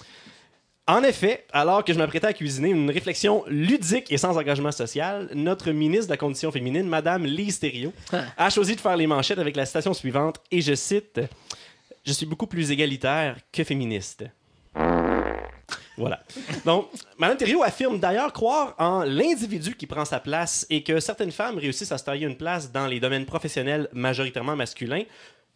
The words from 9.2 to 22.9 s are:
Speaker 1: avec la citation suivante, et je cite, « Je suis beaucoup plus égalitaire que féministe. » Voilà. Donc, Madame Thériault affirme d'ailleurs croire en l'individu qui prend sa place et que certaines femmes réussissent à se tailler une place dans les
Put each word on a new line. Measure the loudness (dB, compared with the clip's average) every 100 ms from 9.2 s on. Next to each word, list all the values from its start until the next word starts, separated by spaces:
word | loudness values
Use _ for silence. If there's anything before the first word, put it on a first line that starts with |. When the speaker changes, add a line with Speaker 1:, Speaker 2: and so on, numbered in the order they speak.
| 2 0
Speaker 1:
avec | 0 -2
la | -2
citation | 0 0 -2
suivante, | -2 0 0 -2 _
et | 0
je | 2 0
cite, « | 0 -2 -2 -4 -6 -8 -16 -16 -16 -20 _ -12 -4
Je |
suis | -2 -2
beaucoup | -6 -4
plus | -2 0
égalitaire | 2 0 0 0 0 0 -4 _
que | -4
féministe. » | -2 0 0 -4 -6 -12 -16 -16 _ _ _ -2 2 2 2 0 -2 -6 -10 -16 -14 -14 -12 -6
Voilà. | -4 -4 -10 -16 -10 -4 2
Donc, | 2 0 -12 -18 0
Madame | 0 2
Thériault | 2 4
affirme | 2 2 -2 2
d'ailleurs | 0 2 0
croire | 0 0 2 0 0
en | 2 2
l'individu | 2 2 2 2 -2 -4 -6 -8
qui | -8
prend | -6
sa | -2 -4
place | -2 -2 -2 -4 -2
et | -2
que | 2 0
certaines | 0 -4 -4
femmes | -2 -4 -2
réussissent | -4 -4 -6
à | -6
se |
tailler | -4 -4 -4
une | -4
place | -4 -4 -4
dans | -4
les | -2